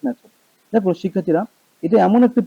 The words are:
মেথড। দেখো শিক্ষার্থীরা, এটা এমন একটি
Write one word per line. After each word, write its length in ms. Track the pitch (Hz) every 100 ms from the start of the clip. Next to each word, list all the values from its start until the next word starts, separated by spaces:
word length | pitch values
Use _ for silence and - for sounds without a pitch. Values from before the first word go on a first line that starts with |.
মেথড। 260 | 135 - _ _ _ _ -
দেখো 220 | 220 190
শিক্ষার্থীরা, 480 | 170 190 196 175 160 226 _ _ -
এটা 140 | - 214
এমন 220 | 185 233
একটি 160 | 240 247